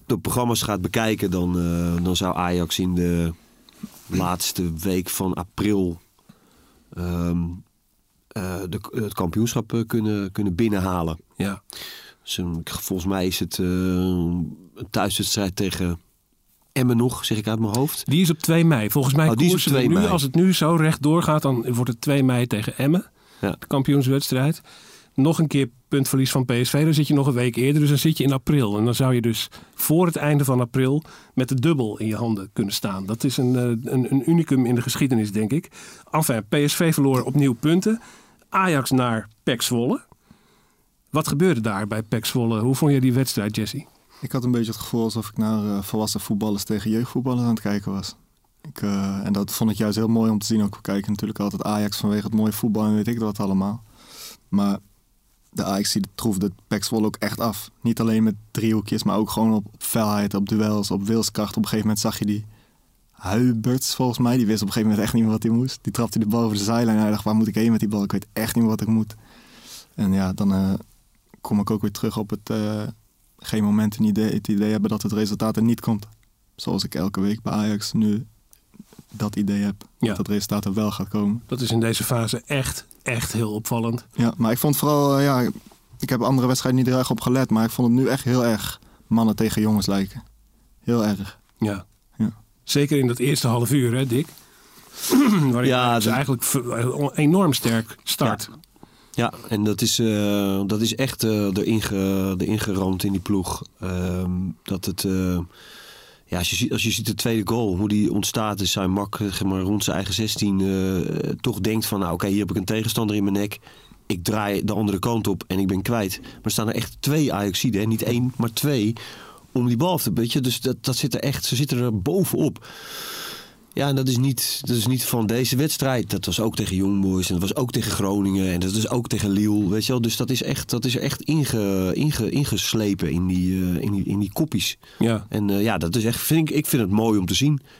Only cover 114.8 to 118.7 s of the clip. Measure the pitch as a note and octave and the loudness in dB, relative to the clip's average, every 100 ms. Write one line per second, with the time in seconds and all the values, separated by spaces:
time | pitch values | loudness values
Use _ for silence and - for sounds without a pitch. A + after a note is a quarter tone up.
114.8 | G#2 G2 A2+ A#2 G#2 F#2 - F#2+ G2 F#2+ | 0 0 0 0 0 -4 -4 -2 0 0
115.8 | F#2+ A#2+ G2 - - - - - A2 A2 | 0 -2 -2 -6 -12 -8 -4 -2 -2 -2
116.8 | A2+ - - D3+ C#3 F2 G2+ F#2 C3+ G2+ | -6 -6 -2 0 0 0 -2 0 0 0
117.8 | A2 A2+ - A#2+ B2+ - A#2 - C#3+ | 0 0 0 0 -2 -2 -4 -2 0